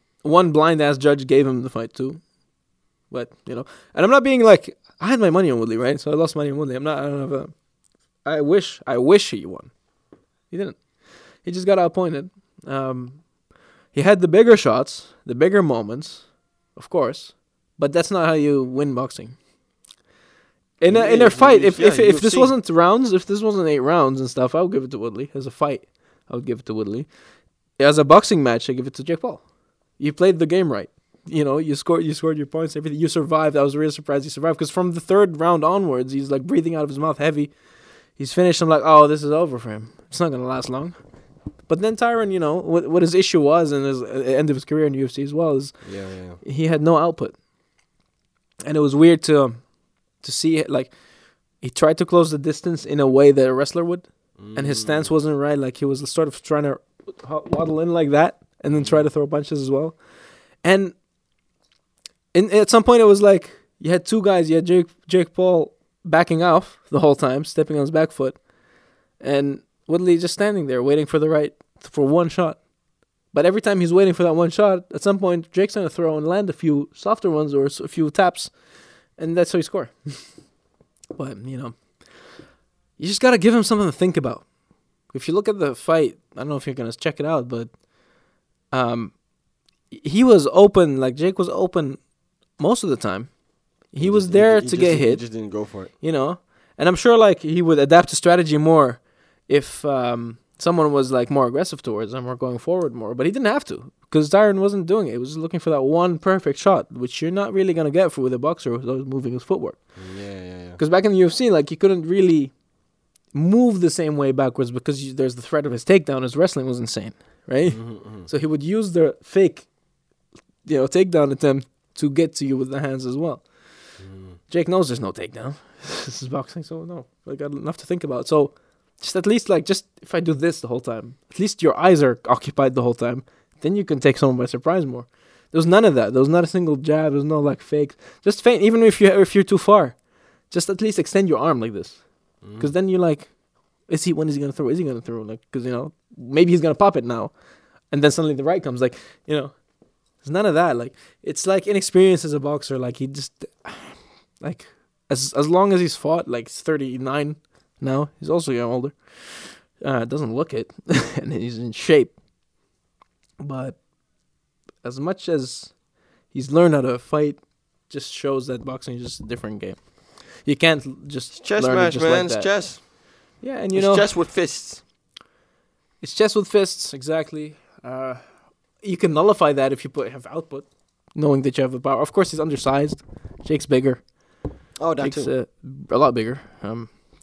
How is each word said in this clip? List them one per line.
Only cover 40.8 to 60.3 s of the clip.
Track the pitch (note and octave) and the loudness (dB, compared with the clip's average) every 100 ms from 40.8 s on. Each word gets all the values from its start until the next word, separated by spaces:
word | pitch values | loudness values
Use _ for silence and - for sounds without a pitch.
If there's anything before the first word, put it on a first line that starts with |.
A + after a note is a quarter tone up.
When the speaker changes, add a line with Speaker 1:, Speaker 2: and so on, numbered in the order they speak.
| E3+ - - - _ _ - - _ | -10 -14 -20 -20 _ _ -18 -18 _
Speaker 1:
But | E3 | -2
then | G#3+ | -2
Tyron, | A3 A#3 A#3 G#3+ | 0 0 0 -2
you | F#3 | -2
know, | D#3 E3+ | -2 -2
what, | - E3+ D#3 | 0 0 2
what | E3+ | 2
his | E3+ | 4
issue | F3+ F#3+ E3+ | 4 2 4
was | C#3+ E3 D#3+ | 4 4 2
and | C#3+ | 0
his, | C#3 C3+ | -2 -4
uh, | A2 B2+ B2+ C3+ | -6 -6 0 0
end | D3+ | 2
of | C3 | -2
his | |
career | - D#3 D3+ | -2 0 0
in | |
the | C3+ | 0
U | |
F | C3 | -4
C | - | -4
as | C#3 | -6
well | D3 E3 C#3 | -2 0 0
is | C#3 - - | -4 -14 -16
Speaker 2:
Yeah, | G2 F#2+ | -12 -12
yeah, | F#2+ F#2 F2 | -14 -16 -18
yeah. | - | -10
Speaker 1:
he | C3+ D#3+ | -4 0
had | D#3+ | 2
no | D3+ E3 | 4 2
output, | E3 E3 C#3 - _ _ _ _ _ _ _ _ _ _ _ _ C#3 | 2 -4 -8 -10 _ _ _ _ _ _ _ _ _ _ _ _ -6
and | D3+ | 0
it | |
was | D3 C#3+ | 0 6
weird | E3 E3 | 6 6
to, | - D3+ C3+ A#2+ _ _ _ _ _ _ | 4 2 2 -4 _ _ _ _ _ _
to | - | -10
see, | - D#3+ D#3+ | -4 -2 -2
like, | - C3+ C3 _ _ _ _ _ _ _ | -2 -4 -6 _ _ _ _ _ _ _
he | B2+ | -12
tried | - D#3 D#3+ | 0 2 2
to | E3 | 2
close | F3 D#3+ | 2 2
the | D3+ | 0
distance | C#3 D3 F3+ E3 | -4 -6 -6 -6
in | - D3 | -4 0
a | C#3 | 4
way | C3 C#3+ | 6 8
that | C3+ C3 | 6 4
a | |
wrestler | C3 C#3+ F3 | 2 -2 -4
would, | E3+ F3 - _ _ _ G#2 A2+ | -4 -6 -10 _ _ _ -14 -8
and | C#3 | -4
his | B2+ | -4
stance | G#2+ D3+ D3+ | -2 -4 0
Speaker 2:
Mm. | |
Speaker 1:
wasn't | D#3 D3+ C#3+ | 0 0 -2
right. | C#3+ D3 | -2 -2
Like, | C3 - | -4 -4
he | |
was | C#3 C3+ C#3+ | -4 -4 -4
sort | - D#3 | -2 -2
of | - | -4
trying | - D3+ | -4 -2
to | D3 C3+ _ _ - - | -2 -4 _ _ -20 -20
ho-, | B2 D#3 - | -8 -8 -4
waddle | C#3+ D#3+ D#3 | -2 -2 -2
in | E3+ | -2
like | E3+ D3 | 0 2
that | D3 E3+ - _ _ | 2 2 0 _ _
and | - | -4
then | D3+ | -2
try | C#3 D3+ | 2 2
Speaker 2:
Mm. | |
Speaker 1:
to | D3+ | 2
throw | D3+ C#3+ | -2 -4
punches | D3 C#3+ D3+ | -4 -4 -6
as | C3+ | -2
well. | C#3 D#3+ - _ _ - | -2 -4 -10 _ _ -20